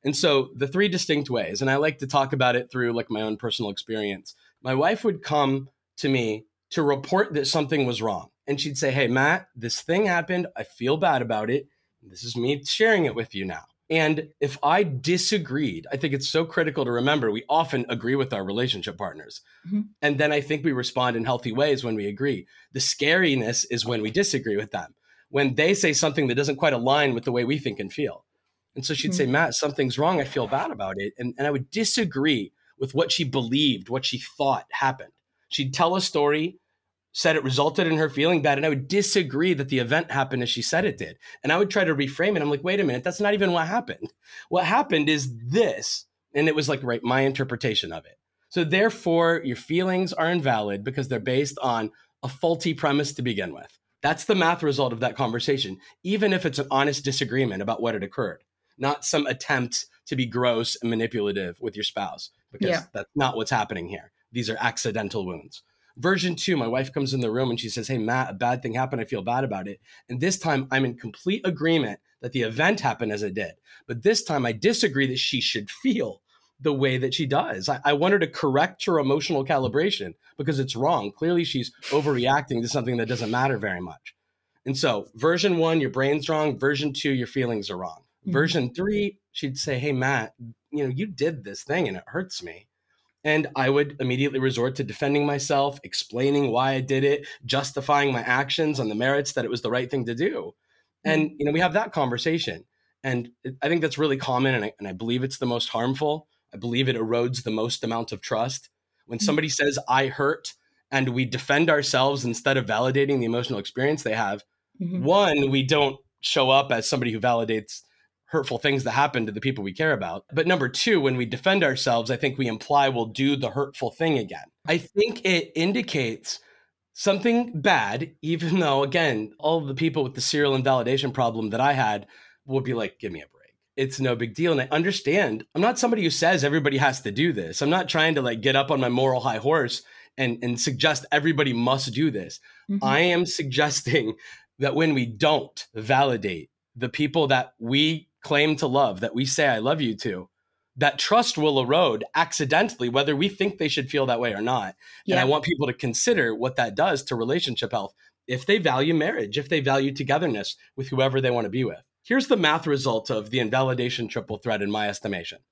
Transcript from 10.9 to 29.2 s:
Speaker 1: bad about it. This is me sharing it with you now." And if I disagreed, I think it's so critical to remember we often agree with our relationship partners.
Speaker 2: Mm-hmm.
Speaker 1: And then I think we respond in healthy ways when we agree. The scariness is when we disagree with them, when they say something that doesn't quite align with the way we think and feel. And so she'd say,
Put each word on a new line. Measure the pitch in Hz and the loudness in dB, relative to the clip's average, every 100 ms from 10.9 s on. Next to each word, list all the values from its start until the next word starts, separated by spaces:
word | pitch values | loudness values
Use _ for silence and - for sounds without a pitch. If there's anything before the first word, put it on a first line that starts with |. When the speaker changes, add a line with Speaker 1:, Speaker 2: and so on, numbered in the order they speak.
| 156 | 2
Speaker 1:
bad | 180 135 | 2 2
about | 113 107 107 | 0 -2 0
it. | 139 139 _ _ _ | -2 -4 _ _ _
This | - 95 | -20 -14
is | 120 117 | -8 -2
me | 123 143 | -2 -2
sharing | 143 - 226 208 147 | -2 2 4 4 2
it | 110 | 0
with | 110 | -6
you | 98 | -6
now." | 95 80 - _ _ | -6 -8 -14 _ _
And | 160 151 156 156 _ | 2 2 0 -4 _
if | 143 139 | -4 0
I | 143 180 | 2 4
disagreed, | 185 127 151 175 - 214 147 135 139 82 - | 2 -2 0 0 2 0 0 -2 -2 -4 -8
I | 131 | -4
think | 151 | -2
it's | 135 135 | -2 0
so | 160 165 | 0 0
critical | 175 156 143 120 | 0 0 0 0
to | |
remember | 120 131 151 117 | 0 2 2 0
we | 107 - | -2 0
often | 156 160 131 120 | 0 2 -2 -2
agree | 117 117 139 | -4 -2 -2
with | 135 | 0
our | 107 95 | -4 -4
relationship | 104 123 107 92 87 | -2 -2 -2 -6 -8
partners. | 95 76 76 - _ _ 170 | -10 -10 -18 -20 _ _ -6
Speaker 2:
Mm-hmm. | 208 208 _ | -4 -4 _
Speaker 1:
And | 147 143 | 0 2
then | 151 | 2
I | 147 | 0
think | 143 156 | -2 -2
we | 156 | 0
respond | 127 120 - 123 117 | -2 -2 0 0 0
in | 113 | 0
healthy | 123 123 | -2 -2
ways | 113 147 135 | 0 2 2
when | 123 110 | 0 -4
we | 101 | -4
agree. | 104 139 104 - - _ | -2 -2 -2 -8 -20 _
The | 131 | -2
scariness | - - 143 175 175 131 110 120 113 | -2 0 2 4 4 2 2 -2 -2
is | 120 110 | -2 -2
when | 117 | -2
we | 107 | 0
disagree | 156 202 135 113 101 | 0 2 0 0 -2
with | 107 | -2
them, | 98 78 _ _ _ _ | -8 -10 _ _ _ _
when | 139 139 135 | 0 2 4
they | 160 | 2
say | 196 175 | 4 2
something | 143 160 143 135 | 2 0 2 2
that | 120 | 2
doesn't | 143 139 | 0 2
quite | 160 | 2
align | 127 123 143 143 117 | 2 4 4 4 2
with | |
the | 123 | 0
way | 123 120 | 0 0
we | 147 | 0
think | 131 101 | -2 -6
and | 98 | -8
feel. | - 135 - _ _ _ _ _ - | -4 -6 -6 _ _ _ _ _ -10
And | 131 | -6
so | |
she'd | 143 151 | -4 -2
say, | 180 | 0